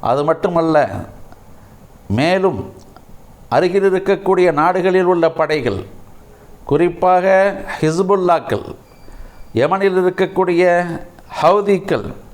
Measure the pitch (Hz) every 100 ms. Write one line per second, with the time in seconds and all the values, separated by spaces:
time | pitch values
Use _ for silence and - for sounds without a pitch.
0 | - 131 147 160 196 170 165 156 123 95
1 | - - - - - - - - - -
2 | - 101 156 190 185 123 - - - -
3 | - - - - - 135 180 190 190 185
4 | 190 190 190 185 180 147 160 185 185 185
5 | 180 175 165 160 151 151 123 95 - -
6 | - - - - - - - 143 175 175
7 | 180 180 185 190 196 196 - - 156 165
8 | 190 196 180 165 127 110 - - - -
9 | - - - - - 110 139 190 196 185
10 | 185 180 185 - 185 170 180 175 175 165
11 | - - - - 156 202 202 196 196 139
12 | 101 - -